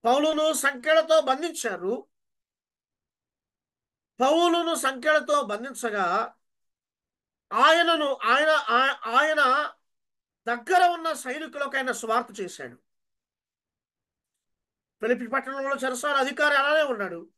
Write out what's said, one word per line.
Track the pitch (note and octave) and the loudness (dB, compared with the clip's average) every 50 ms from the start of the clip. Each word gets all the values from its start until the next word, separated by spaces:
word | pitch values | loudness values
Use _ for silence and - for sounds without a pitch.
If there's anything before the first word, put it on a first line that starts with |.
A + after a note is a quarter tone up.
| - | 4
పౌలును | A3+ B3 C#4+ D4 D#4 D#4 D4+ D#4 D#4 D#4 - | 2 2 4 2 0 0 2 0 0 0 0
సంకెళ్లతో | - C#4 C#4 B3 A#3+ D#4 D#4+ D#4+ D#4 D#4+ D#4+ D#4+ C#4+ C4 | -2 -2 -2 -2 0 2 4 4 4 6 4 4 4 2
బంధించారు. | C4 C#4 D#4+ E4+ D4+ - - A#3 F#3+ F3 F3 F#3+ A#3 A#3+ - _ _ _ _ _ _ _ _ _ _ _ _ _ _ _ _ _ _ _ _ _ _ _ _ _ _ _ _ _ _ _ _ _ _ _ _ _ _ _ _ _ _ - | -2 -2 -2 -8 -8 -6 -6 -6 -6 -4 -4 -4 -4 -4 -8 _ _ _ _ _ _ _ _ _ _ _ _ _ _ _ _ _ _ _ _ _ _ _ _ _ _ _ _ _ _ _ _ _ _ _ _ _ _ _ _ _ _ 0
పౌలును | B3 C4+ D4+ E4 F4 F4 E4 E4+ E4+ E4 E4 - - | 2 2 4 4 4 2 2 0 0 -2 -4 -2 -2
సంకెళ్లతో | C4 C4 B3+ A#3+ D4+ D4+ D4+ D4+ D4+ D4 D4 C4+ G3+ | -4 -4 -2 0 2 2 2 2 2 0 0 0 -2
బంధించగా | G#3 G#3 A#3+ C#4 B3 - - A#3 G#3 G3+ F#3 E3+ F3+ G#3 A#3 - _ _ _ _ _ _ _ _ _ _ _ _ _ _ _ _ _ _ _ _ _ _ _ _ - A3 C4+ | -6 -8 -8 -12 -12 -8 -8 -6 -4 -2 -2 0 0 -2 -4 -4 _ _ _ _ _ _ _ _ _ _ _ _ _ _ _ _ _ _ _ _ _ _ _ _ 0 4 6
ఆయనను, | D4+ D#4+ E4+ E4+ E4 E4 D#4 D4+ C#4 C4+ - - A3 A#3+ | 6 6 6 4 2 2 0 0 -2 -4 -2 0 0 2
ఆయన, | C#4 D4+ D#4 D#4 D4 - G#3+ A#3 | 2 4 2 2 0 0 2 2
ఆ-, | B3 C4 C4+ C4 - - A3+ A#3 | 2 2 2 -2 -4 -6 0 2
ఆయన | C4 D4 D#4 D#4 D4+ C#4+ B3+ C4 D4 D4 - - _ _ _ _ _ _ _ _ _ _ _ _ _ _ A3+ | 2 2 2 2 2 2 2 2 0 0 -4 -10 _ _ _ _ _ _ _ _ _ _ _ _ _ _ -6
దగ్గర | A#3+ A#3+ A3+ - F#4 F4+ F4+ F4 F4 | -6 -6 -2 2 4 4 4 4 2
ఉన్న | E4+ E4 E4 D#4 A#3+ - | 0 -4 -6 -6 -6 -6
సైనికులకు | C4 B3+ D#4 D#4+ C#4+ - C#4+ C#4+ C4+ C#4 C4+ | -8 -8 -8 -10 -10 -8 -8 -6 -4 -4 -4
ఆయన | C4 B3+ A#3+ - | -4 -4 -6 -6
స్వార్థ | - A3 A3 B3 A#3+ - G3 - | -4 -2 -2 -2 -2 -4 -10 -12
చేశాడు. | G3 E3+ - - C#3 A#2+ A#2+ _ _ _ _ _ _ _ _ _ _ _ _ _ _ _ _ _ _ _ _ _ _ _ _ _ _ _ _ _ _ _ _ _ _ _ _ _ _ _ _ _ _ _ _ _ | -10 -10 -10 -14 -16 -16 -16 _ _ _ _ _ _ _ _ _ _ _ _ _ _ _ _ _ _ _ _ _ _ _ _ _ _ _ _ _ _ _ _ _ _ _ _ _ _ _ _ _ _ _ _ _
ఫిలిప్పి | G#3+ A3+ B3 - B3 A3+ A#3+ | -2 -2 -2 -2 -2 -4 -4
పట్టణంలో | C4+ C4 C4 C4+ C#4 C4+ C4+ C#4 B3+ B3+ | -4 -4 -4 -10 -8 -6 -6 -4 -4 -4
చెరసాల | B3+ B3+ B3 - D4 C#4+ C#4 B3+ | -6 -6 -4 -4 -2 0 0 0
అధికారి | C4+ C#4 - D4 D4 D4 C#4 | 0 0 0 0 2 2 2
అలానే | C#4 C#4+ D4+ D#4+ D4+ C#4 B3 | 2 2 2 2 2 0 -2
ఉన్నాడు. | G#3 G3+ F3+ E3+ E3+ - - _ | -4 -4 -8 -8 -12 -14 -16 _